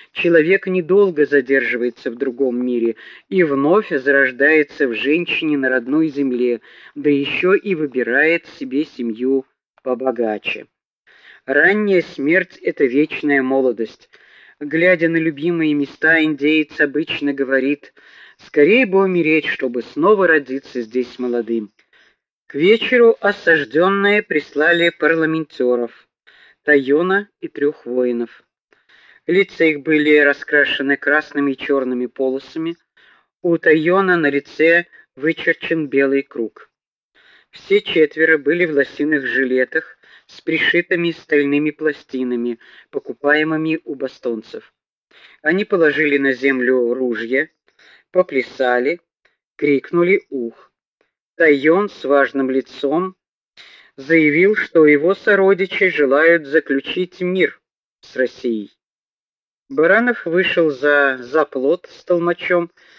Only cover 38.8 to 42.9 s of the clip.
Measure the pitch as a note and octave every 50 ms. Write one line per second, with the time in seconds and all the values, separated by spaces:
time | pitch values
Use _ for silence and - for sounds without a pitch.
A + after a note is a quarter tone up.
38.8 | C3+ - - - D3 D#3 D#3 C#3+ C3 A#2+ A#2 C3 C3+ B2 B2+ B2+ C3 - - D#3+
39.8 | - - - _ _ _ - - _ _ - - - E3 D#3+ D#3 - - - F3
40.8 | E3+ - F#3 E3+ E3+ E3+ D#3+ - - - D3+ D3 C#3+ C#3+ C#3+ D3 D3+ D3+ D3 -
41.8 | D#3 D3+ C#3+ - - _ - B2+ C3 B2 B2 A#2+ A#2+ A#2+ A#2 - _ - - -
42.8 | - _